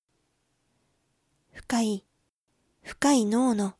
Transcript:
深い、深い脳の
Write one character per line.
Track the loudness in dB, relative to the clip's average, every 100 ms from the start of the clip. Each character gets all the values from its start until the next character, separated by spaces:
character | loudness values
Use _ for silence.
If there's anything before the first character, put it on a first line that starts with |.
| _ _ _ _ _ _ _ _ _ _ _ _ _ _ _
深 | -18 -4 -2
い、 | -2 -4 -10 _ _ _ _ _ _ _
深 | -20 -2 2
い | 4 2
脳 | 0 0
の | 0 -4